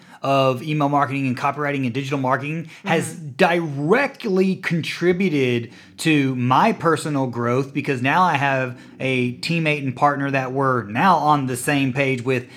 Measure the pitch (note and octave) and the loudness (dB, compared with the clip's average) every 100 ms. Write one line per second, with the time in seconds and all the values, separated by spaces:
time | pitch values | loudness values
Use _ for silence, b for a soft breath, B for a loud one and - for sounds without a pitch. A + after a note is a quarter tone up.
0 | B B C3+ C#3 C3+ B2+ D#3 D3+ C#3+ C#3+ | B B 0 2 2 0 -2 0 2 2
1 | C#3 C#3 C3+ B2 C#3+ C#3 C#3+ C#3+ B2+ B2 | 0 -2 -2 -2 -2 -2 -4 -2 -2 -4
2 | C3+ C#3+ B2+ C3+ C#3+ D#3+ - B G3 E3 | -4 -2 0 -2 -2 -8 -10 B -2 -2
3 | C3 E3+ D#3 B2 F3+ F3 E3 C#3 D3 A#3+ | -2 -8 -10 2 2 2 -2 -4 0 2
4 | C#4 - A#3 F#3 F#3+ F#3 - E3+ D#3 - | 0 -4 -2 2 2 0 -2 -4 -4 -2
5 | F3 F3+ F#3+ D3 B2+ A#2+ A2+ B B B | 0 2 2 2 2 0 -4 B B B
6 | E3 D3+ C3+ B2+ B2 C3 G#3+ F#3 E3 D#3 | 2 2 2 0 2 4 4 2 0 0
7 | D#3+ C#3+ C3 A#2 A#2+ B2 C#3 D3+ C3 C3 | 0 -2 -2 -2 0 0 -2 -4 -4 -2
8 | C3 E3 F3+ C#3+ C#3 C3+ B2+ A#2+ B B | 2 4 4 2 0 0 -2 -8 B B
9 | C3 B2+ B2 B2 - E3 D#3 D3+ C3+ A#2+ | -4 -2 -2 -4 -4 -2 0 -2 -4 0
10 | D3 C#3+ C#3 C3+ C3 C3 C3+ B2+ G2+ A2+ | 0 2 -2 -2 -2 0 0 0 -2 0
11 | F#3+ E3 D3 D3 C3 B2 - C#3+ C3+ B2+ | 2 4 4 2 0 -4 -2 0 0 0
12 | C3+ C3 A#2+ B2+ B2 | 0 0 0 -2 -2